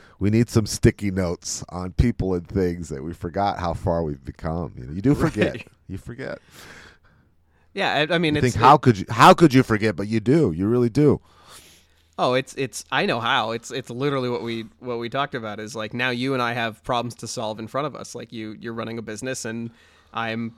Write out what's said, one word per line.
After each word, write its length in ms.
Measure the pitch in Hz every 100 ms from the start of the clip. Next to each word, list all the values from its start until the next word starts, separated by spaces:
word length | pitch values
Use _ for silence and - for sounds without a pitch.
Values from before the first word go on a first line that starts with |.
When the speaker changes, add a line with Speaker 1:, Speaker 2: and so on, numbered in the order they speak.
| - -
Speaker 1:
We 100 | 98
need 200 | 110 117
some 160 | 117 104
sticky 460 | - 120 - 104
notes 540 | 95 87 87 - - -
on 220 | 90 92
people 420 | - 123 - 95
and 140 | 90 85
things 400 | 101 90 87 76
that 140 | 69
we 100 | 76
forgot 460 | 82 87 80 101 -
how 140 | 87
far 300 | 80 92 85
we've 200 | 80 71
become. 500 | 64 - 85 82 71 55
You 80 | 62
know, 80 |
you 80 | 82
do 120 | 120
Speaker 2:
Right. 180 | 147 165
Speaker 1:
forget. 340 | 107 101 - - _ -
You 80 | 95
forget. 420 | - 120 127 - _ - - - - - _ _ _ _ _ _ _
Speaker 2:
Yeah, 320 | 196 170 117 151
I, 60 | 165
I 20 |
mean, 180 | 165 147
Speaker 1:
You 40 |
Speaker 2:
it's, 140 | 127
Speaker 1:
think, 100 | -
"How 120 | 123 151
Speaker 2:
it 60 |
Speaker 1:
could 160 | 131 98
you, 60 | -
how 240 | 113 160
could 200 | 185 160
you 100 | 127
forget?" 320 | 123 107 110 87
But 120 | 104
you 120 | 110
do. 340 | 104 160 123
You 140 | 80 101
really 220 | 123 120
do. 320 | 110 147 104 - _ - - - - _ _ _ -
Speaker 2:
Oh, 160 | 156
it's, 220 | 127 131 -
it's, 280 | 135 - -
I 140 | 131 196
know 140 | 117
how. 320 | 117 131 110
It's, 180 | 117 -
it's 220 | 131 -
literally 360 | 120 143 139 123
what 140 | 123
we, 240 | 117 113 110 -
what 180 | 127 117
we 100 | 117
talked 280 | 135 143 131
about 240 | 110 104
is, 160 | 107 110
like, 180 | 107
now 160 | 120 127
you 240 | 123 131
and 80 | 135
I 120 | 120
have 300 | 123 113 101
problems 300 | - 120 120 -
to 120 | 113
solve 320 | - 110 110
in 80 | 110
front 180 | 131 147
of 100 | -
us. 200 | - 120
Like, 180 | 120
you, 240 | 120 107 107
you're 140 | 113
running 240 | 113 113 113
a 60 |
business 420 | 107 107 127 127 113
and 240 | 117 117 - _ _ _
I'm, 440 | - 113 113 113